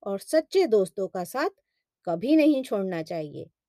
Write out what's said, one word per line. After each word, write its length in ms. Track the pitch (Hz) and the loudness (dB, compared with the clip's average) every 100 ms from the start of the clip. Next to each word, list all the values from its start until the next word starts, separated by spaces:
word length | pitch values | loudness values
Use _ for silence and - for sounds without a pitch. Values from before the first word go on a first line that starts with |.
और 160 | 202 196 | -8 -8
सच्चे 480 | - 311 320 381 320 | -2 -2 2 2 4
दोस्तों 420 | 214 185 - 190 | 4 2 -2 -6
का 160 | 190 | -6
साथ 260 | 180 254 339 - _ _ _ _ | -6 -4 -4 -6 _ _ _ _
कभी 320 | - 170 240 320 | -6 -4 2 4
नहीं 260 | 302 269 | 6 2
छोड़ना 400 | 254 208 190 170 | 0 -4 -4 -6
चाहिए। 480 | 156 170 151 143 - _ | -6 -8 -8 -12 -16 _